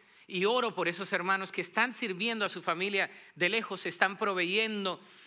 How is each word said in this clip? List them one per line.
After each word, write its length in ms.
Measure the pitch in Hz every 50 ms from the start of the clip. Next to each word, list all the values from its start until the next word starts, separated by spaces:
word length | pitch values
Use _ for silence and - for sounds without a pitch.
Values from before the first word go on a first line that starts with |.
| - _ - - -
y 180 | - - 180 185
oro 300 | 202 233 254 240 226 175
por 120 | 190 175
esos 260 | 170 170 170 196 180 -
hermanos 380 | 180 175 185 190 190 190 185
que 120 | - - 180
están 320 | - - 214 226 254 226
sirviendo 500 | - - 214 190 170 214 233 233 220 202
a 40 | 180
su 140 | - 185 156
familia 480 | - 170 165 185 202 202 196 180 - - - - - -
de 140 | - 175 180
lejos, 380 | 202 226 214 - 196 180 -
están 320 | 180 - - 208 190 202 175
proveyendo, 800 | 220 202 196 185 175 170 185 214 220 220 220 208 196 190 175 - - - - - -